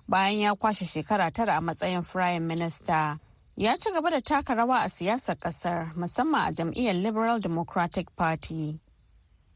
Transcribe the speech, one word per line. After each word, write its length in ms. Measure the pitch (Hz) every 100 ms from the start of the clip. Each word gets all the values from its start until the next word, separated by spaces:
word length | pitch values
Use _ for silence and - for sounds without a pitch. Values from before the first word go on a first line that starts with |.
| -
bayan 320 | 190 196 208
ya 140 | 208 202
kwashe 280 | 220 208
shekara 480 | 175 156 151 208 170
tara 260 | 185 226 156
a 20 |
matsayin 420 | 165 165 175 180
Prime 400 | 170 185 180 175
Minister. 760 | 165 165 170 - - 160 156 147 - - _
Ya 220 | - 202 359
ci 160 | 440
gaba 180 | 359 311
da 80 | 320
taka 340 | - 285 - 226
rawa 260 | 233 254
a 40 | 202
siyasar 480 | - 175 247 - 170
kasar, 540 | 170 170 175 170 165
musamman 540 | 160 175 - 302 285 160
a 40 |
jam'iyyar 480 | 160 165 - 247 180
Liberal 380 | 202 220 226 233
Democratic 800 | 185 165 170 - 175 - 175 -
Party. 640 | 170 160 - 160 151 156 - _ _ _ _ _ _